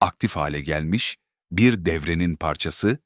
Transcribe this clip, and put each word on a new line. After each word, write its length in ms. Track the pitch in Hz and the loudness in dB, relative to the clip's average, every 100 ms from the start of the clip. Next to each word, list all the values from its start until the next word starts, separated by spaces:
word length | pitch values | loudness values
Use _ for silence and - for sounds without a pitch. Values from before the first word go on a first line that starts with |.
aktif 360 | 90 - 113 - | 0 0 -2 -2
hale 240 | 73 73 | -4 -4
gelmiş, 560 | 71 76 78 110 - - _ _ _ | -4 -4 -2 -2 -2 -8 _ _ _
bir 320 | 87 120 110 | 4 4 4
devrenin 520 | 82 80 76 85 87 78 | -2 -2 -2 0 -2 -2
parçası, 640 | 80 76 82 - 101 139 | -4 -4 -4 0 0 0